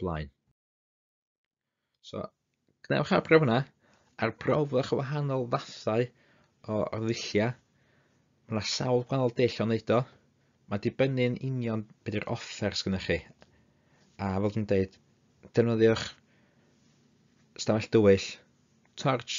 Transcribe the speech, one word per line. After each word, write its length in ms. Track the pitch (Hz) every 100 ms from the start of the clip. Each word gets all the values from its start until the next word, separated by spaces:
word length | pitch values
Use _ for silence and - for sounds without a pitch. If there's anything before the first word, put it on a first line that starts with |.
blaen. 280 | 92 80 76 - _ _ _ _ _ _ _ _ _ _ _ _ _ _ _ _
So, 160 | - 101 98 _ _ _ _ _
gwnewch 300 | - 139 143
y 60 | 180
brof 240 | - 160
yna, 120 | 143 117 143 _ _ _ _ -
arbrofiwch 720 | 113 - - 135 143 127 135
y 60 | 123
wahanol 460 | 131 147 143 131 123
fathau 560 | 127 - - - 110 123 - _ _ _ _
o 140 | - 107 -
ddulliau. 600 | 110 113 113 - 104 113 123 _ _ _ _ _ _ _ _ -
Ma' 80 | 110
'na 60 | -
sawl 380 | - 135 123
gwahanol 300 | 123 135 123
dull 200 | - 120
o 120 | - 110
wneud 260 | 113 -
o. 60 | 113 127 - _ _ _ _ -
Ma'n 140 | 101
dibynnu'n 540 | 117 - 135 131 123 123
union 420 | 135 131 117 110 107
be 200 | _ -
'di'r 120 | 104 -
offer 480 | 117 - - 104
sgennych 320 | 95 - 95 -
chi. 120 | 85 - - - _ _ _ _ _ _ -
A 140 | 98
fel 220 | 95 104
dwi'n 120 | 110 101
deud, 280 | 98 95 - _ _ _ _
defnyddiwch 600 | - - 117 113 113 110 - - _ _ _ _ _ _ _ _ _ _ _ _ _ -
stafell 300 | - 110 -
dywyll, 360 | 117 104 98 - - _ _ _ _ _ -
torch 380 | 139 127 -